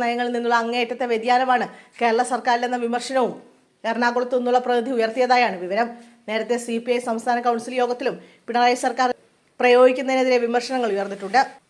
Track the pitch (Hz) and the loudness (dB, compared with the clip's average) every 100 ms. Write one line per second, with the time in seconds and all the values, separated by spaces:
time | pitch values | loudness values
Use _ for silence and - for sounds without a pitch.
0 | 240 240 240 240 233 233 233 240 233 240 | -4 -4 -4 -4 0 0 0 -4 -4 -4
1 | 247 226 226 247 254 247 190 - - - | -4 -2 0 2 2 0 -2 -10 -18 -2
2 | 233 226 247 247 247 240 247 247 233 240 | 0 0 0 -2 0 0 0 -4 -4 -4
3 | 240 262 226 - - _ _ _ 220 226 | -2 0 0 -4 -16 _ _ _ -6 -2
4 | 240 240 247 254 247 247 247 240 233 247 | 0 0 0 -2 2 0 2 0 0 0
5 | 220 220 247 247 233 190 180 202 233 - | -2 0 2 4 2 -2 -4 -2 -2 -6
6 | - - - 220 220 240 240 226 233 240 | -20 -20 -8 -6 -2 -4 -2 -4 -2 -2
7 | 240 226 240 240 240 233 233 247 247 240 | -2 -4 -2 0 0 -2 -2 -2 -2 0
8 | 247 175 - _ - 240 240 254 262 240 | -4 -6 -12 _ -4 2 2 2 -2 0
9 | 254 247 _ _ _ - 247 247 254 262 | -2 -2 _ _ _ 0 4 8 6 4
10 | 262 262 262 247 233 240 240 262 233 196 | 0 0 4 2 2 -2 -2 -2 -2 -2
11 | 202 196 196 233 269 - _ | -4 -6 -2 0 0 -2 _